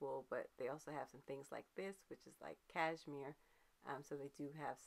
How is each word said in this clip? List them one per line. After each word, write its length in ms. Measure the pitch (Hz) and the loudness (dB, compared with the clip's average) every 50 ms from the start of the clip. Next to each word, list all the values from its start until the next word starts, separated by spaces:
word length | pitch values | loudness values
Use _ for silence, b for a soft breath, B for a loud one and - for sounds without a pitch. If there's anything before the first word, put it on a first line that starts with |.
wool, 240 | 147 135 135 135 127 - | 0 2 2 0 0 2
but 180 | - 127 - - - - | 2 2 0 0 -2 0
they 100 | 131 123 | 2 2
also 220 | 139 156 - 147 | 2 0 -2 -2
have 180 | 151 143 131 - | 0 0 0 -2
some 100 | - - - | -4 -12 -6
things 220 | - 139 139 139 - - | -4 -4 -4 -2 -4 -4
like 140 | - - - - | -4 -4 -6 -4
this, 200 | - 190 196 196 - - - | -2 -2 -2 -2 -4 -8 -10
which 180 | - - - | -10 -10 -10
is, 80 | - - - | -16 -12 -8
like, 160 | - - 165 - _ - - | -6 -6 -6 -8 _ -2 4
cashmere. 640 | 170 160 160 165 160 - 156 143 143 135 135 156 B B B B B B B B B - | 6 6 6 6 4 -2 -4 -2 -2 -2 -2 -4 B B B B B B B B B -4
Um, 160 | - 143 139 147 | -2 -2 -2 -2
so 140 | - 151 | -2 -2
they 140 | 143 135 143 - | -2 -2 -4 -2
do 120 | - 147 143 147 156 | -2 -2 -2 -2 0
have 180 | 147 131 127 - - | 0 0 0 -2 -4